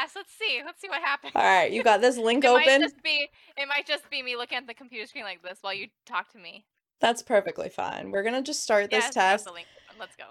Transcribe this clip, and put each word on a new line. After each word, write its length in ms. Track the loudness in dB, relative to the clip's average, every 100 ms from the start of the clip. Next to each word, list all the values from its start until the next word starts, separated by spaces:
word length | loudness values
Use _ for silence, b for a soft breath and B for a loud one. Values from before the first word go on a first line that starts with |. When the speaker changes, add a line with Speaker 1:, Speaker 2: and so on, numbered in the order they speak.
Speaker 1:
test. 140 | -2 -8
Let's 160 | -18 -8
see. 240 | -4 -4
Let's 160 | -6 -14
see 80 | -8
what 140 | -4
happens. 320 | -2 -4 -2 2
Speaker 2:
All 60 |
right, 300 | 4 4 2
you 120 | 2
got 160 | 4 4
this 160 | 4 2
link 240 | 2 4
Speaker 1:
<laughs> 20 | 6
It 60 |
might 140 | 6 6
Speaker 2:
open? 140 | 6
Speaker 1:
just 180 | 2 -4
be, 260 | -4 -4 -4 b b -10
it 100 | -6
might 200 | -4 -4
just 200 | -6 -6
be 100 | -10
me 140 | -8 -8
looking 240 | -8 -8
at 80 | -10
the 80 | -16
computer 320 | -16 -14 -12
screen 160 | -12
like 180 | -12 -12
this 160 | -14 -12
while 120 | -10
you 140 | -8 -10 _ -10
talk 260 | -8 -8
to 40 | -14
me. 260 | -20 -20 _ _ _ _
Speaker 2:
That's 220 | -2 -2
perfectly 480 | 0 0 0 -6 -8
fine. 400 | -6 -6 -8 -6
We're 140 | -4
gonna 180 | -2 -4
just 220 | -4 -6
start 260 | 0 2 2
this 140 | 0
Speaker 1:
Yes, 80 | 0
we 80 | 2
got 100 | 2
Speaker 2:
test. 120 | 2 -2
Speaker 1:
the 60 |
link 160 | -18 -20 _ -20
open. 120 | -16
Let's 160 | -16 -16
go. 80 | -20